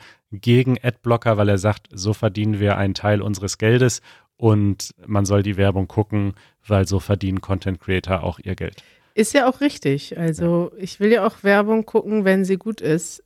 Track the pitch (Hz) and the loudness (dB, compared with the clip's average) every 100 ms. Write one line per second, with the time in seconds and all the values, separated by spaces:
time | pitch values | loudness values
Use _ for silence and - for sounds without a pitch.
0 | - _ _ 101 120 123 127 123 123 - | -4 _ _ -4 2 4 4 0 -2 -4
1 | 117 117 120 104 104 98 107 101 - 98 | -2 0 2 2 2 2 0 -2 -8 -6
2 | 98 104 110 98 107 101 101 98 98 95 | -4 -2 -2 -2 -2 0 0 2 -2 -2
3 | 104 104 104 95 98 - 110 123 127 - | 0 0 -2 -6 -6 -2 2 4 2 0
4 | - - _ _ 113 104 101 98 - - | -10 -20 _ _ 2 4 2 -2 -8 -16
5 | 92 104 95 101 101 95 98 95 92 - | -4 -2 2 0 0 0 0 0 -2 -2
6 | 104 107 101 - _ _ - 98 92 98 | -2 -2 -2 -6 _ _ -2 0 2 -2
7 | - 98 98 95 - 98 98 92 - 92 | -2 -2 -2 -4 -4 -6 -4 -6 -4 -4
8 | 95 92 90 - 92 92 85 - - _ | -2 -2 -4 -6 -8 -8 -8 -12 -20 _
9 | _ - 214 285 254 262 285 - 147 139 | _ -2 0 2 2 0 -2 -2 -2 -4
10 | - 170 165 156 170 170 175 - 185 - | -6 -6 -4 -2 0 0 -2 -8 -14 -2
11 | 208 226 208 - 202 202 208 220 214 226 | 2 2 0 -2 2 2 2 0 0 -2
12 | 202 214 190 190 185 190 220 214 - 165 | 0 0 2 2 2 -2 -4 -6 -2 -2
13 | - - | -4 -14